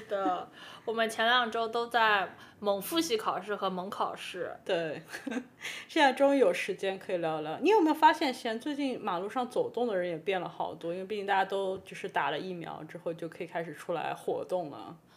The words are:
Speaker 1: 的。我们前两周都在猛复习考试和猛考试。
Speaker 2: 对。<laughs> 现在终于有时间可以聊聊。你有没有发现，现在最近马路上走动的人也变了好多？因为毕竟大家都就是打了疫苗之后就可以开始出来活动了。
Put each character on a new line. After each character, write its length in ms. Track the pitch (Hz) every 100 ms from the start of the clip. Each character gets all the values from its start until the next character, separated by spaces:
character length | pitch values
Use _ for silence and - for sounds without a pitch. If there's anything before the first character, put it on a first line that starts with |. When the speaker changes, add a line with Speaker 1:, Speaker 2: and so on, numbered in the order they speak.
| -
Speaker 1:
的。 420 | 202 190 175 - - - -
我 80 | -
们 180 | 226 226
前 160 | 226 226
两 240 | 247 233
周 160 | 226 226
都 220 | 233 233
在 460 | 240 220 208 180 - - -
猛 200 | 202 202
复 200 | 190 330
习 160 | - 220
考 240 | 196 151
试 160 | 196 196
和 120 | 196
猛 220 | 185 190
考 240 | - 226
试。 420 | - - 185 156 -
Speaker 2:
对。 380 | - 175 160 131 - - -
<laughs> 160 | 240 - - - - -
现 120 | 330
在 100 | 277
终 220 | 254 277
于 40 | 277
有 160 | 208
时 220 | 180 - 185
间 200 | 190 190
可 160 | -
以 40 | 180
聊 240 | 165 156
聊。 180 | 151 -
你 100 | 285
有 120 | 427
没 80 | 311
有 60 |
发 180 | 311 311
现， 200 | 320 294
现 220 | 247 233
在 40 | 226
最 120 | 302 277
近 220 | 277 220
马 200 | 214 175
路 100 | 202
上 220 | 262 247
走 180 | - 127
动 200 | 226 240
的 80 | 190
人 120 | 175
也 80 | 160
变 240 | - 185
了 80 | 160
好 240 | - 175
多？ 220 | 165 170
因 60 | 180
为 40 |
毕 120 | 190 214
竟 100 | 196
大 80 |
家 100 | 190
都 320 | 190 196 190 190
就 180 | - 175
是 120 | 190
打 220 | 180 143
了 80 | 151
疫 160 | 185
苗 280 | 175 156 151 156
之 80 | 170
后 160 | 175
就 160 | 165 165
可 140 | -
以 40 | 175
开 160 | 170
始 120 | 170
出 180 | 151 -
来 220 | 165 143
活 300 | 165 - -
动 260 | - 185 156
了。 260 | 110 - 170 _